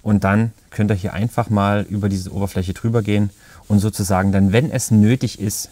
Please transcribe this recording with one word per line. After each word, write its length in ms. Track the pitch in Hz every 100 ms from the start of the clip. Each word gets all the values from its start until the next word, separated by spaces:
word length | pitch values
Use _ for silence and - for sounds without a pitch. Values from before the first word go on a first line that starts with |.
und 240 | 107 104
dann 280 | 95 104 113 - _
könnt 200 | - 107
ihr 40 |
hier 180 | 98 90
einfach 380 | - 113 - 113
mal 340 | 101 98 104 95
über 220 | 101 101
diese 240 | 98 92
Oberfläche 400 | 92 98 - 90
drüber 300 | 90 - 117
gehen 260 | 104 104 101 - - - -
und 120 | 101
sozusagen 520 | 107 - 98 92 98
dann, 200 | 98 98
wenn 180 | 107 143
es 200 | 107 -
nötig 480 | 107 104 131 120 -
ist 300 | 104 - -